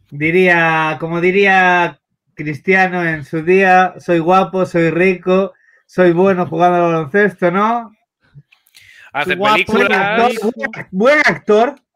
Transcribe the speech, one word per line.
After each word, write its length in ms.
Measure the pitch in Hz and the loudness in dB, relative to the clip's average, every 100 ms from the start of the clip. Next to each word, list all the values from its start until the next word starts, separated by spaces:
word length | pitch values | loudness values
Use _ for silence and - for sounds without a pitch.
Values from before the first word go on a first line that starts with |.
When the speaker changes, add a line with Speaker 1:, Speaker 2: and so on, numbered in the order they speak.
| _ | _
Speaker 1:
Diría, 880 | 143 160 180 185 175 165 160 160 151 | -6 -2 2 2 2 0 0 -4 -6
como 220 | 165 170 | -6 -2
diría 800 | 180 196 202 190 180 175 165 - _ _ _ | 0 2 2 4 2 2 -2 -6 _ _ _
Cristiano 720 | - 151 143 190 185 185 180 170 | -12 -10 -8 -2 0 0 -2 -4
en 180 | 156 | -6
su 200 | 135 160 | -8 -6
día, 500 | 160 190 190 185 185 - | 0 2 4 4 2 -4
"Soy 220 | - 170 | -2 0
guapo, 460 | 165 190 185 190 180 | 2 2 2 -2 -2
soy 240 | 170 165 | 0 0
rico, 640 | 165 190 175 185 190 190 _ _ _ _ | 0 0 0 0 0 -2 _ _ _ _
soy 260 | 180 180 | 0 2
bueno 340 | 170 196 180 151 | 4 2 0 -4
jugando 320 | 165 175 175 | 0 0 2
al 40 | 170 | 0
baloncesto", 560 | 165 147 202 202 - 175 | -2 -2 0 0 0 -2
¿no? 420 | 190 220 233 226 _ _ _ _ 147 _ _ _ _ - - - | 0 -2 -2 -8 _ _ _ _ -20 _ _ _ _ -20 -20 -10
Speaker 2:
Hace 220 | 139 160 180 | -6 -4 -2
Speaker 3:
Guapo, 200 | 208 214 | 0 0
Speaker 2:
películas. 720 | 202 226 226 190 202 226 240 | 0 0 2 0 -2 0 0
Speaker 3:
rico. 200 | 220 208 | 0 -4
Speaker 1:
Buen 140 | 233 269 | -6 -12
actor, 220 | 156 - | -12 -10
buen 280 | 185 247 302 | -2 2 2
actor. 560 | 220 147 - 208 254 269 _ | 0 -4 0 2 2 -4 _